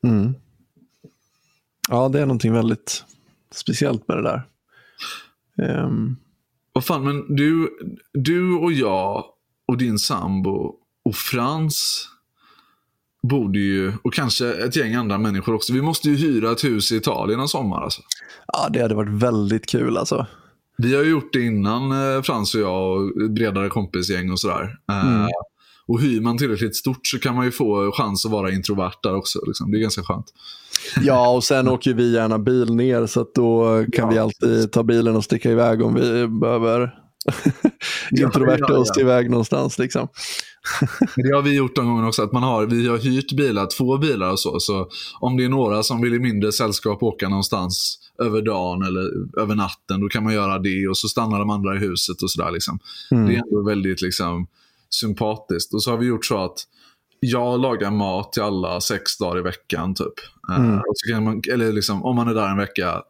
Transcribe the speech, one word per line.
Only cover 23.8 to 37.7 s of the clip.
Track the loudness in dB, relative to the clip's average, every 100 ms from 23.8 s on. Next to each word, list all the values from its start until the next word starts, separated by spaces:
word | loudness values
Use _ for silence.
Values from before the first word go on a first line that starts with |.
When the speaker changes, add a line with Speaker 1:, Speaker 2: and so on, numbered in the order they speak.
| -2 -4 -2 -2 -2
Speaker 2:
och | -2
sådär. | -2 -2 -6 -10 -6
Eh, | -2 2 2
Speaker 1:
Mm. | 0 -4 -10 _ _ _ -4
Speaker 2:
och | 0
hyr | 2 2
man | 0 0
tillräckligt | -2 0 -2 -2
stort | -2 -2 -4
så | -2
kan | -2
man | 0
ju | 0
få | 0 0 2 0
chans | 0 -2 0 0
att |
vara | 0 0
introvert | -2 -2 -2 -2 -4
där | -2 -2
också, | -2 -6 -6
liksom. | -4 -2
Det | 0
är |
ganska | 0 -4
skönt. | -4 -6 -6 _ -20 -20 -6 -4 -2 0
Speaker 1:
Ja, | 4 6 6
och | 4
sen | 4 2 4
åker | 2 2
vi | 4 4
gärna | 4 2 2
bil | 2 2 4
ner, | 4 4 2 2
så | 0
att | 0
då | 2 4 4 4 4 2
kan | 2
Speaker 2:
Ja. | 2
Speaker 1:
vi | 2
alltid | 2 0 2 2 2
ta | 2
bilen | 4 4 4 2
och |
sticka | 0 0 2
iväg | 4 4 2
om | 2
vi | 2 2 2 0
behöver | 0 0 2 2 0 0 -6 _ _ -6
<laughs> | 0 -2 2 0